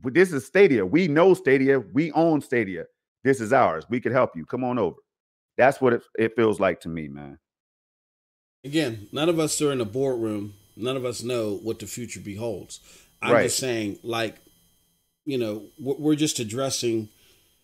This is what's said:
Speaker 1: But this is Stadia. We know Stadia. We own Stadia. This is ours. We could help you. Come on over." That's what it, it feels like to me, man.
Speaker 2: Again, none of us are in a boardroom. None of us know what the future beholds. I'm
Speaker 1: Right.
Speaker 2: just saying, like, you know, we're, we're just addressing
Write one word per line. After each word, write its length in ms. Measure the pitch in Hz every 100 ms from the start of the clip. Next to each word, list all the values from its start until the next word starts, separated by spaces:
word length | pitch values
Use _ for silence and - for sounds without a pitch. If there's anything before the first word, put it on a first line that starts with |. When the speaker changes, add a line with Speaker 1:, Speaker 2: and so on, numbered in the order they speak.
Speaker 1:
But 100 | 131
this 160 | 151 185
is 120 | 143
Stadia. 400 | - 185 196 120
We 240 | 92 151 185
know 240 | 147 190
Stadia. 460 | 180 135 135 135 135
We 320 | 98 113 165
own 280 | 151 165 156
Stadia. 420 | - 120 98 85 80 _ _ _
This 160 | 131 117
is 120 | 107
ours. 320 | 131 104 80 76
We 100 | 120
could 120 | 113
help 240 | 127 120 -
you. 80 |
Come 180 | - 127
on 160 | 127 123
over." 180 | 90 - _ _ _ _ _ -
That's 240 | 127 139
what 140 | 131
it, 80 | 117 - -
it 180 | 113 120
feels 240 | 110 101
like 200 | 95 82
to 60 | 85
me, 180 | 82 73
man. 300 | 69 71 73 _ _ _ _ _ _ _ _ _ _ _ _
Speaker 2:
Again, 440 | 139 156 139 110 101
none 160 | 127 160
of 100 | 165
us 220 | 156 -
are 100 | 147
in 80 | 135
a 40 |
boardroom. 680 | 107 120 135 120 110 104 104 101 _ -
None 200 | 120 135
of 80 |
us 180 | 123 113
know 320 | 117 123 107 95
what 160 | 107 110
the 80 | 101
future 340 | - 117 98
beholds. 600 | 101 98 117 90 - - - - _ _
I'm 100 | 117
Speaker 1:
Right. 100 | 117
Speaker 2:
just 140 | 85 -
saying, 400 | 131 117 104 92
like, 340 | 117 113 110 - _ _ _ _ _ _ _ _
you 140 | - 135
know, 260 | 110 107 104 -
we're, 180 | 123 139
we're 180 | 151 151
just 220 | 151 -
addressing 680 | 113 117 135 - 120 113 107 _ _ _ _ _